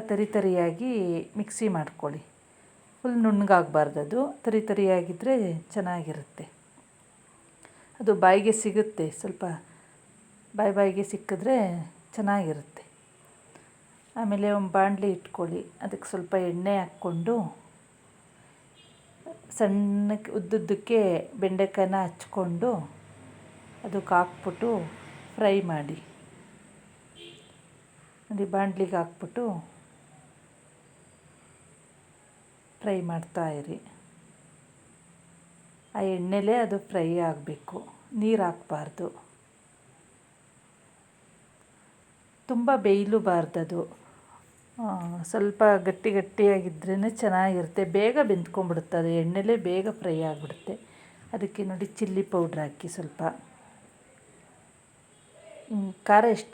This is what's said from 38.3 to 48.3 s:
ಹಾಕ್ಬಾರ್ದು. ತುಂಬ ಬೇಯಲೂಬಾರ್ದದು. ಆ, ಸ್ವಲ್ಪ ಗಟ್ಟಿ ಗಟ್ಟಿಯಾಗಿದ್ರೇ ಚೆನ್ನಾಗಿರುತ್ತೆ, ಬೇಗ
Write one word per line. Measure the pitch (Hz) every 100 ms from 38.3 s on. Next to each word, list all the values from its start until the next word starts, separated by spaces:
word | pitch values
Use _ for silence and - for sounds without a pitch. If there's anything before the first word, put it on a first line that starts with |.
| 220 180
ಹಾಕ್ಬಾರ್ದು. | 170 - 151 147 - 175 - - _ _ _ _ _ _ _ _ _ _ _ _ _ _ _ _ _ _ _ _ _ _ _ _ _ _ _ _ _ _ _ -
ತುಂಬ | 240 240 262 202
ಬೇಯಲೂಬಾರ್ದದು. | 196 202 220 202 175 165 175 165 175 165 - - - - - - _ _ -
ಆ, | 220 190 170 175 160
ಸ್ವಲ್ಪ | 214 202 202 214 202 180
ಗಟ್ಟಿ | 190 220 196
ಗಟ್ಟಿಯಾಗಿದ್ರೇ | 190 - 202 196 180 156 175 196 220 226
ಚೆನ್ನಾಗಿರುತ್ತೆ, | 220 185 190 180 165 - 185 190
ಬೇಗ | 214 262 269